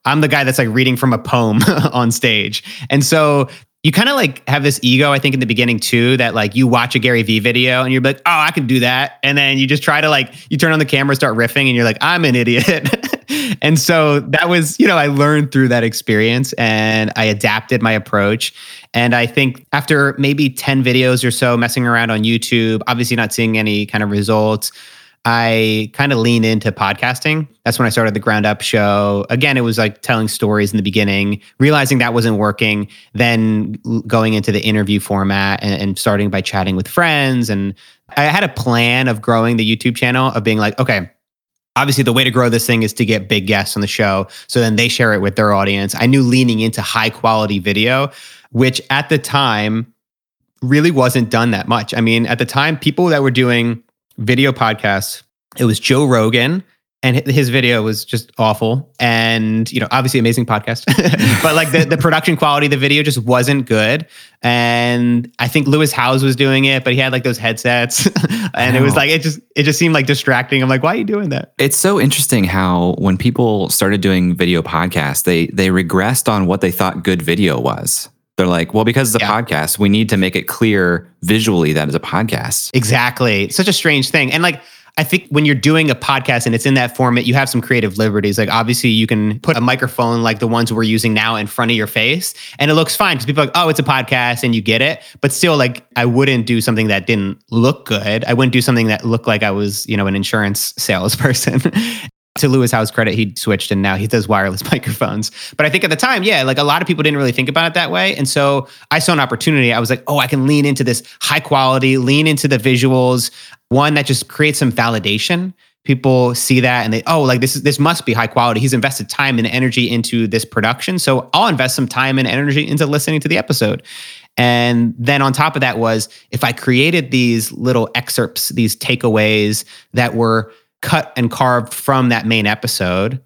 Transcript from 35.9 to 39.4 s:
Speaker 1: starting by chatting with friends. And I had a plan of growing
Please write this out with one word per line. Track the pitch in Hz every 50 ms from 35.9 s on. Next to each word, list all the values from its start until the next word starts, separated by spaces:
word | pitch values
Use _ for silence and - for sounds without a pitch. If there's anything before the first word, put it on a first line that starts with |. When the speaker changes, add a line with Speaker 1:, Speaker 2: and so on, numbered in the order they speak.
| 95 -
Speaker 1:
starting | - 117 104 101 104 101
by | 95 95
chatting | 92 - - 98 92 98 95
with | 92 117 -
friends. | - - 175 170 156 147 139 135 131 123 117 107
And | 104 98 98 98 95 - - - - _ _ - -
I | - 143
had | 151 151 196 202
a | 170
plan | - - - 127 120 117 117 117 120 127 131 127
of | 117 110
growing | 110 - 117 113